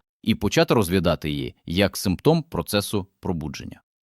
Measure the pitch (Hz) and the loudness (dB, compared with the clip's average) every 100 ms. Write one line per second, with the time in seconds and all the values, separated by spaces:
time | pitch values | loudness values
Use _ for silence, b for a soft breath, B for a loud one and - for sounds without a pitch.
0 | _ _ - - 101 160 165 131 87 95 | _ _ -2 0 0 2 4 4 2 2
1 | 85 78 78 71 60 - - 87 98 - | 2 0 -2 -6 -6 -10 -4 0 0 0
2 | 104 87 143 165 - 85 - 104 - 104 | -2 2 2 2 0 -6 -2 -2 -2 -4
3 | 92 _ 92 87 73 67 - - _ _ | -6 _ -6 -4 -6 -10 -14 -18 _ _